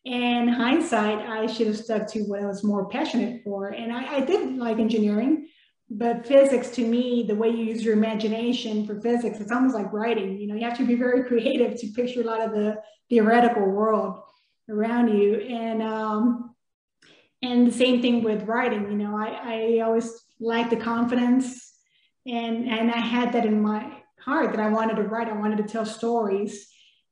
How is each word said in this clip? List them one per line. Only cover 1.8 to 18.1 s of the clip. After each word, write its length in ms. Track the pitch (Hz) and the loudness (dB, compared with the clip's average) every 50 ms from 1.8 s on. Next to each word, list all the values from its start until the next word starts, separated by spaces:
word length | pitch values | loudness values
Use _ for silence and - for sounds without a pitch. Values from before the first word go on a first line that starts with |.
| - - 220 208 208 - - | -4 -4 -2 -2 -2 -4 -4
to 80 | 220 | -4
what 200 | 208 202 196 202 | -4 -4 -4 -4
I 60 | 202 | -4
was 180 | 202 196 196 - | -6 -4 -2 -2
more 240 | 208 202 202 190 - | 0 0 0 -2 -4
passionate 540 | - 269 311 277 - 240 202 226 - - - | -4 -4 -2 -2 0 0 -2 -2 -4 -8 -8
for. 240 | 208 196 196 196 202 | -8 -6 -6 -6 -6
And 240 | 214 240 233 226 240 | -8 -8 -8 -6 -6
I, 240 | 254 262 - 294 | -6 -6 -4 -2
I 40 | 277 | -2
did 360 | - - 370 - - 262 262 | 0 2 0 0 0 -2 -4
like 220 | 254 240 233 220 226 | -4 -2 -2 0 0
engineering, 680 | 226 220 233 214 208 208 208 214 240 277 320 311 - - - _ _ _ _ _ _ - | 0 0 2 2 2 2 2 2 2 2 2 0 -2 -6 -18 _ _ _ _ _ _ -14
but 380 | 220 202 233 233 233 233 - | -8 -4 -2 -2 -2 -2 0
physics, 440 | - 277 277 269 269 254 226 - - | 6 6 8 8 8 4 2 0 -2
to 160 | - 254 226 | -4 -2 0
me, 360 | 226 233 247 254 247 240 240 220 | 2 2 2 2 2 0 0 0
the 120 | 196 208 | 0 0
way 140 | 208 226 226 | 0 2 0
you 160 | 233 233 226 | 0 0 -2
use 200 | 220 226 - 208 | -4 -4 -2 0
your 100 | 226 214 | 2 2
imagination 920 | 214 220 220 220 214 220 208 220 226 233 240 247 - - 220 214 214 208 | 4 2 2 0 -2 -2 -2 -2 0 0 -2 -2 -2 -2 -4 -2 -2 -2
for 140 | 208 208 208 | -4 -6 -4
physics, 380 | - 233 240 240 240 208 - - | -2 0 0 0 0 -2 -4 -6
it's 120 | 202 202 240 | -6 -4 0
almost 220 | 254 262 262 226 | 2 2 2 2
like 180 | 208 196 - - | 0 -2 -4 -4
writing. 460 | 208 220 240 226 214 190 190 190 202 | -2 -2 0 0 -2 -2 -4 -6 -6
You 100 | 208 208 | -6 -6
know, 60 | 208 | -4
you 80 | 214 233 | -4 -4
have 120 | 240 240 254 | -4 -2 -2
to 80 | 254 | 0
be 100 | 240 240 | 2 2
very 260 | 233 254 247 247 262 254 | 2 2 2 2 2 2
creative 540 | - 240 226 - 269 277 247 240 208 - - | 2 0 0 2 2 2 2 0 0 0 -4
to 80 | - 208 | -8 -6
picture 340 | - 247 247 247 - 240 226 | -4 -4 -4 -2 -2 -4 -2
a 20 | |
lot 160 | 226 226 220 | -2 -2 -2
of 100 | 226 214 | -2 -2
the 300 | 214 208 208 214 214 214 - - - _ _ _ | -2 -2 -2 -2 -2 -4 -10 -16 -20 _ _ _
theoretical 560 | 240 226 208 214 233 240 240 233 226 214 196 | 4 4 6 6 6 6 6 4 4 2 2
world 560 | 190 190 208 220 220 214 202 190 190 185 - - - _ _ _ _ _ _ _ - | 2 2 2 2 2 2 0 0 -4 -6 -10 -16 -20 _ _ _ _ _ _ _ -8
around 480 | 214 214 220 226 240 240 240 220 208 | -4 -2 -2 0 2 2 2 4 4
you. 200 | 202 202 202 220 | 4 4 4 2
And, 460 | - - 254 240 226 226 226 226 220 220 | 0 -2 -4 -6 -6 -6 -4 -4 -4 -4
um, 720 | 220 220 220 220 214 214 214 233 247 233 - - - - _ _ _ _ _ _ _ _ _ _ - - _ _ _ _ _ | -4 -4 -4 -2 -2 0 2 2 2 0 0 -4 -12 -18 _ _ _ _ _ _ _ _ _ _ -20 -20 _ _ _ _ _
and 280 | - 247 247 240 247 233 | -6 0 2 4 4 4
the 40 | - | 4
same 300 | - 254 254 247 240 247 | 4 2 4 4 2 2
thing 220 | 247 | 2